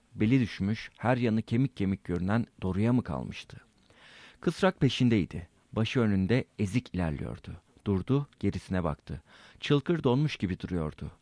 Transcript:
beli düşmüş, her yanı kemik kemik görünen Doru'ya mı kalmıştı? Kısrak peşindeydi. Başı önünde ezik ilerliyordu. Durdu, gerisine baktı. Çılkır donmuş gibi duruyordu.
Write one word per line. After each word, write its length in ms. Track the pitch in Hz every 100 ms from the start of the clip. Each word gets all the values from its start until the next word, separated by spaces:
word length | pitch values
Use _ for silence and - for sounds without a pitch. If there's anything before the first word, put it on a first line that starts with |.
| _ -
beli 240 | 107 135
düşmüş, 520 | 117 - 95 113 - -
her 200 | 113 123
yanı 240 | 120 110
kemik 360 | - 120 139 -
kemik 260 | 95 95
görünen 420 | - 87 92 113 - -
Doru'ya 320 | 92 92 110
mı 100 | 123
kalmıştı? 540 | - 69 - - - - - _ _ - - - - -
Kısrak 380 | 170 - 190 -
peşindeydi. 680 | 135 - 123 110 82 82 - _ _
Başı 280 | - 113 131
önünde 460 | 110 98 92 123 - -
ezik 360 | 98 117 - 92
ilerliyordu. 640 | 82 71 - - - 85 _ _ -
Durdu, 420 | 95 - 139 143 -
gerisine 440 | 101 92 - 92
baktı. 380 | 82 73 - 76 - - - -
Çılkır 440 | - 143 - 165
donmuş 340 | 135 123 151 -
gibi 220 | 95 90
duruyordu. 520 | - 90 78 - 76 -